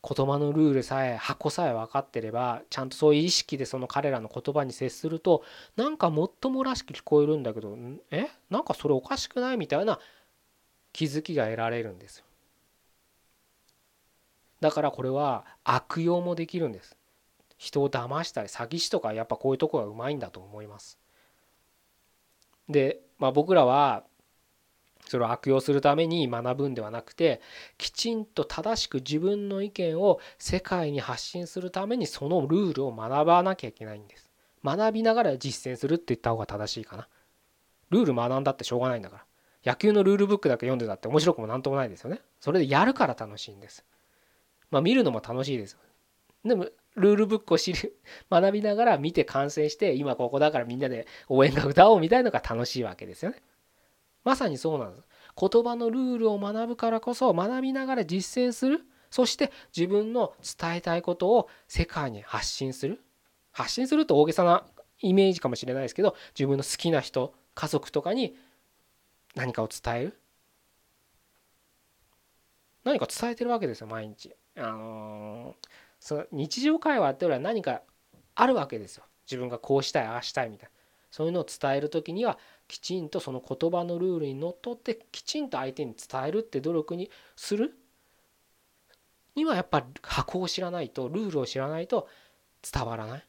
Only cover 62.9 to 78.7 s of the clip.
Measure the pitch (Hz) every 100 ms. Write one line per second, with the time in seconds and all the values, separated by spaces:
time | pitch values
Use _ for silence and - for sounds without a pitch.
62.9 | 208 _ _ _ _ _ - - - 262
63.9 | 302 302 147 151 160 165 120 - - _
64.9 | _ 185 190 190 175 131 120 127 131 131
65.9 | - 196 - - - 139 135 - - 170
66.9 | 156 - 135 127 _ _ - 156 147 -
67.9 | 151 175 240 226 - _ _ _ _ _
68.9 | _ _ _ _ - 127 117 110 - -
69.9 | 117 156 - _ _ _ _ _ _ _
70.9 | _ _ _ _ _ _ _ _ _ _
71.9 | _ _ _ _ _ _ _ _ _ 247
72.9 | 285 233 - 233 233 240 233 160 113 107
73.9 | 113 107 107 117 - _ - 117 110 110
74.9 | 110 107 107 104 110 127 - - - _
75.9 | _ - 147 - 147 151 233 285 320 320
76.9 | 262 147 135 175 131 165 226 143 120 _
77.9 | _ _ _ _ - 247 240 139